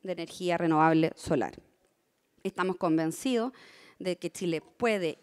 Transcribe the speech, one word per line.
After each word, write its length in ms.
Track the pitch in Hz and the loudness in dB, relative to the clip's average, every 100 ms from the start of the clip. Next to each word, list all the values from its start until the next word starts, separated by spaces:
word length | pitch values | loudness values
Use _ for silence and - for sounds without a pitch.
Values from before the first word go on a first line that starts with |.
de 80 | 190 | -10
energía 460 | 170 165 - 180 170 | -8 -10 -6 -2 0
renovable 540 | 175 156 160 160 160 - | 2 6 6 6 2 -2
solar. 440 | - 151 90 - _ _ _ _ _ _ _ _ | -2 -2 -2 -8 _ _ _ _ _ _ _ _
Estamos 340 | 190 - 185 180 | -8 -4 -2 0
convencidos 720 | 180 160 160 170 262 240 240 - - - - - | 0 2 0 -2 -2 0 -2 -6 -20 -20 -20 -10
de 160 | 185 175 | -6 -4
que 140 | 170 | -6
Chile 300 | - 175 160 | -6 -4 -4
puede 560 | - - 240 208 170 - | -6 -4 0 0 -2 -4